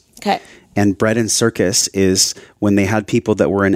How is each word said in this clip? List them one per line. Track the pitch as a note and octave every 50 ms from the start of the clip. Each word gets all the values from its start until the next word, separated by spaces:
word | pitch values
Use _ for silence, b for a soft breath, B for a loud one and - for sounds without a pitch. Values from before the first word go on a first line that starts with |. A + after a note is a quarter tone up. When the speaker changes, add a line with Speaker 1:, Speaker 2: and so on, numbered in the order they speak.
| - _ _ -
Speaker 1:
Okay. | - G3+ G3 - B B B B B B _
Speaker 2:
And | G#2 G2+ G#2 G2
bread | - - A2 A2 A#2
and | A2+ G#2
circus | - - A#2 A#2 - - G2+ F2+ - - - -
is | - G2 G2 F#2 F#2 F#2 - - B B B B B B
when | - G#2 G2+
they | G2+ G2+
had | F#2+ A2+ G#2+ G#2+
people | - - A#2 - - G#2+
that | F#2+ G2+ C#2+
were | F#2+ G2 G2
in | G2 G2